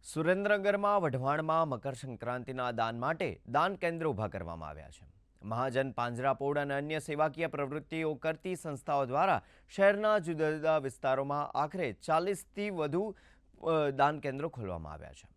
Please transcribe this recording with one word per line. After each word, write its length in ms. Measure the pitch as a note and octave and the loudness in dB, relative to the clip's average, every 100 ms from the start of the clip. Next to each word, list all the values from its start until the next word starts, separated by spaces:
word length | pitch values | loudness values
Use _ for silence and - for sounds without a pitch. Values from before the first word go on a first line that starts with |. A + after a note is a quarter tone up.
| - | -8
સુરેન્દ્રનગરમાં 880 | D3+ D#3+ F#3 G3+ G#3 G3 G3+ G3+ G#3 | -2 2 2 4 2 4 2 4 4
વઢવાણમાં 680 | E3 B2+ C3 D3+ D#3+ D#3+ D#3+ | 2 0 0 0 2 2 2
મકર 260 | B2 C#3 | 0 -4
સંક્રાંતિના 760 | C3 C3 A#2 A#2 B2 B2 B2+ B2 | -8 -10 -8 -6 -6 -6 -4 -2
દાન 280 | A#2 A2+ A#2 | 0 -2 0
માટે 420 | C3 E3 E3+ E2 - | -2 -2 -2 -4 -2
દાન 280 | C3+ F3 G3 | 2 2 0
કેન્દ્ર 320 | E3+ E3+ D#3+ | -2 0 -2
ઊભા 200 | G#2 G#2+ | 0 -2
કરવામાં 420 | G2 E2+ E2 D#2 | -4 -8 -8 -10
આવ્યા 200 | D2 C#2 | -12 -16
છે. 180 | - - - _ _ | -20 -20 -20 _ _
મહાજન 480 | G#2 A2+ C3 B2 C3+ | -8 -2 0 0 -2
પાંજરાપોળ 680 | - A#2+ A#2+ C3+ C3+ C#3 C#3+ | -2 -4 0 -2 0 0 0
અને 140 | C#3+ | 0
અન્ય 260 | C#3 D3 D#3 | -2 -2 -4
સેવાકીય 480 | - D3 D#3 C#3+ D#3+ | -4 0 0 0 -4
પ્રવૃત્તિઓ 680 | D3 C#3 D3 - D#3+ D#3+ C#3 | -2 -4 -4 -6 -2 -2 -2
કરતી 400 | D#3+ D#3 F#3 F3+ | -2 -4 -6 -6
સંસ્થાઓ 500 | E3 C#3 - C#3+ C3+ | -6 -8 0 0 2
દ્વારા 380 | C3+ F#3+ C3 - - - | 2 4 2 -2 -20 -14
શહેરના 500 | - G3 G3+ G#3+ G#3+ | 4 6 6 4 2
જુદા 320 | E3 D#3+ D#3 | 0 0 0
જુદા 260 | D#3 D#3 D#3 | 2 2 2
વિસ્તારોમાં 720 | C3+ A#2 C3+ C3 C#3 C#3+ D3 - | 0 -2 0 2 2 -2 -2 0
આખરે 360 | D3 F#3 D3 | -2 0 -2
ચાલીસથી 760 | G2+ - D#3+ F3+ G3 - - G#3 | -4 2 2 4 -4 -6 -6 -4
વધુ, 460 | F#3 D3+ D#3+ G#3+ G3 - - _ - | -2 0 0 -2 -6 -18 -20 _ -6
અ, 260 | - D#3+ D3 | 0 2 2
દાન 300 | C3+ C#3 D3+ | 4 4 4
કેન્દ્રો 300 | C#3+ C3+ D#3 | -4 -4 -6
ખોલવામાં 440 | A#2+ G#2 E2+ D2+ | -6 -6 -6 -8
આવ્યા 200 | D2+ D2+ | -12 -14
છે. 140 | C#2 - | -18 -20